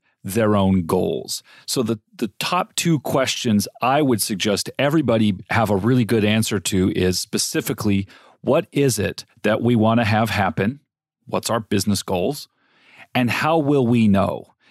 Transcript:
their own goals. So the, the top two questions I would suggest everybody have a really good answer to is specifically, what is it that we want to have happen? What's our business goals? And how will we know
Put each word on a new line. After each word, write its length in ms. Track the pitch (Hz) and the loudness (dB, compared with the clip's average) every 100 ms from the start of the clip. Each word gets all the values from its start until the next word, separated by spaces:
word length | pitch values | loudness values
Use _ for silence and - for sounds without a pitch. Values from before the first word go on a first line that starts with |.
| _ _ | _ _
their 320 | 95 95 107 104 | -6 0 2 2
own 300 | 95 95 82 | 2 2 0
goals. 560 | 92 92 71 - - - - - | 0 -2 -4 -8 -12 -14 -18 -8
So 180 | - | -4
the, 160 | 113 113 _ - | -2 -4 _ -8
the 140 | 110 - | -8 -6
top 360 | - 175 - - | -4 -4 -4 -4
two 240 | 170 156 | 0 0
questions 680 | - 143 127 - 127 104 98 - | 0 0 0 -2 0 0 0 -2
I 200 | 120 139 | 0 2
would 200 | 147 113 | 2 0
suggest 480 | - 104 107 98 - - | -2 -4 -2 -2 -2 -2
everybody 580 | 139 160 135 113 107 95 - | 0 2 2 2 2 0 -2
have 200 | 120 107 | -2 0
a 60 | 101 | 2
really 300 | 104 127 110 | 2 2 2
good 180 | 117 | 2
answer 360 | 104 110 110 107 | 2 0 0 -4
to 320 | - 95 92 | -2 0 0
is 280 | - 92 90 | 2 0 -2
specifically, 880 | - 107 - 160 - 127 107 98 98 - - _ | -4 -4 -4 -4 -4 -4 -2 -2 -4 -12 -20 _
what 260 | - 143 170 | 0 0 0
is 280 | - 139 107 | 0 0 0
it 260 | 92 - - _ | -4 -6 -14 _
that 180 | 104 110 | -2 0
we 140 | 117 123 | 2 2
want 240 | 110 117 | 4 2
to 60 | 107 | 2
have 240 | 107 113 | 2 0
happen? 500 | 98 95 - 98 143 _ _ _ _ - | 0 -2 0 -4 -4 _ _ _ _ -8
What's 240 | 101 - | -6 -4
our 100 | 117 | -4
business 440 | 107 104 95 98 | -2 -2 -2 -4
goals? 440 | - 92 98 147 - _ _ _ _ - - 131 | -2 -4 -4 -6 -12 _ _ _ _ -20 -6 -2
And 140 | 120 | -2
how 280 | 117 147 165 | 0 0 0
will 280 | 143 147 120 | 2 2 2
we 220 | 120 110 | 4 4
know 460 | 98 98 53 - _ _ | 4 0 -4 -12 _ _